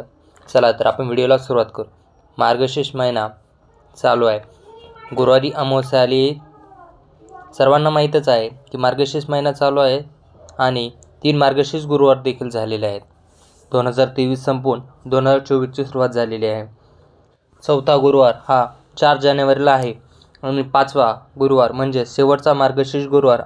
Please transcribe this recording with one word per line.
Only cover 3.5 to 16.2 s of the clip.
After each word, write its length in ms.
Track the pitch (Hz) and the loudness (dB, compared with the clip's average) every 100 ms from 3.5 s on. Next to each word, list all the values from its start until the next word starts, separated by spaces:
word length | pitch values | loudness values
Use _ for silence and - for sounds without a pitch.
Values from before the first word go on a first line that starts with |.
| _ _ _ _ - | _ _ _ _ -4
चालू 240 | 127 120 117 | 0 2 0
आहे, 120 | 107 - _ - - - - - | -2 -8 _ -20 -20 -20 -20 -10
गुरुवारी 360 | 123 127 131 135 | -2 4 4 2
अमावस्या 520 | 147 135 135 131 131 | -4 -2 -2 0 0
आली. 360 | 127 131 139 147 - - - - - _ _ _ - - - - | 2 2 0 -2 -14 -20 -20 -20 -20 _ _ _ -20 -20 -14 0
सर्वांना 320 | 135 147 156 | 2 2 2
माहीतच 380 | 151 147 151 143 | 0 0 0 2
आहे 200 | 117 113 | 0 -2
की 300 | - _ 127 | -12 _ -4
मार्गशीर्ष 520 | 127 123 139 156 147 | -2 0 -2 -4 -4
महिना 220 | 143 143 | -2 -2
चालू 280 | 139 143 143 | 0 0 2
आहे 200 | 135 139 151 _ _ _ - - | 2 0 -6 _ _ _ -18 -2
आणि 320 | 131 127 120 - - _ | -2 -2 -6 -12 -20 _
तीन 120 | 147 147 | -2 2
मार्गशीर्ष 500 | 135 135 143 160 147 | 2 2 -2 -4 -4
गुरुवार 320 | 147 139 131 | 2 4 4
देखील 320 | 131 123 123 | 0 -6 -6
झालेले 360 | 117 110 107 107 | -6 -4 -4 -4
आहेत. 140 | 101 - _ _ _ _ _ _ | -6 -14 _ _ _ _ _ _
दोन 140 | 127 123 | -2 0
हजार 220 | 123 127 135 | 0 0 0
तेवीस 280 | 127 131 | -2 -2
संपून 360 | 143 135 131 120 - _ 127 | -4 -2 -2 -4 -8 _ -4
दोन 200 | 131 131 | 0 2
हजार 120 | 135 | 0
चोवीसची 460 | 135 135 131 131 | 0 -2 -2 -6
सुरुवात 240 | 135 131 127 | -8 -4 -2
झालेली 380 | 120 | -2